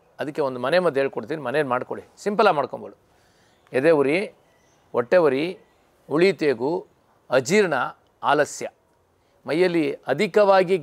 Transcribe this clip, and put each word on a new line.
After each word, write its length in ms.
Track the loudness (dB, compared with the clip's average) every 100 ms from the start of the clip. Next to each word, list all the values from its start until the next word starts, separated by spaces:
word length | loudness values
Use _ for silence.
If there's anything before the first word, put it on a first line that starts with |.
| _ -12
ಅದಕ್ಕೆ 200 | -8 -4 -4
ಒಂದು 120 | -4 0
ಮನೆ 140 | 0 2
ಮದ್ದು 140 | 0
ಹೇಳ್ಕೊಡ್ತೀನಿ, 400 | -2 -4 -8 -8 -4
ಮನೇಲಿ 200 | -2 0
ಮಾಡ್ಕೊಳ್ಳಿ, 300 | -2 -4 -12 -14 _
ಸಿಂಪಲಾಗಿ 340 | -6 2 2 2
ಮಾಡ್ಕೊಬೋದು. 360 | -2 -8 -14 -20 _ _ _ _ _ _ _ 0
ಎದೆ 140 | 4 4
ಉರಿ, 180 | 2 0 -4 -12 _ _ _ _ _ -4
ಹೊಟ್ಟೆ 240 | 2 4 4
ಉರಿ, 180 | 2 -4 -8 _ _ _ _ -4
ಉಳಿ 160 | 2 2 2
ತೇಗು, 300 | 0 0 -2 -4 -8 _ _ _ -2 -2
ಅಜೀರ್ಣ, 400 | 2 2 2 0 -6 -10 _ _ -2
ಆಲಸ್ಯ. 360 | 0 0 -4 -14 _ _ _ _ _ _ _ -6
ಮೈಯಲ್ಲಿ 360 | 0 0 0 -2 -4 -4
ಅಧಿಕವಾಗಿ 640 | -2 0 2 4 4 2 0